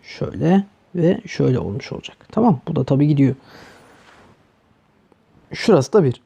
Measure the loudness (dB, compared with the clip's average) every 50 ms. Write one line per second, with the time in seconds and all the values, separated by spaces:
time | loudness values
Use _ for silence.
0 | _ -20 -12 -10 -10 -10 -6 -4 0 2 2 2 0 -2 _ _ _ _ -6 -2
1 | 0 0 0 -2 -6 -14 -4 -2 0 0 0 -2 -4 -6 -8 -10 -10 -12 -14 -14
2 | -14 -18 -20 _ -20 _ -2 0 2 2 2 0 _ -6 -4 -4 -2 0 2 2
3 | 2 2 2 2 2 0 0 -4 _ -20 -20 -20 -20 -20 -20 -20 -20 _ -20 _
4 | _ -20 _ _ -20 _ _ _ _ _ _ _ _ _ _ _ _ _ _ _
5 | _ _ _ _ _ _ _ _ _ _ -14 -4 2 4 4 4 2 2 2 2
6 | 2 2 -2 -4 _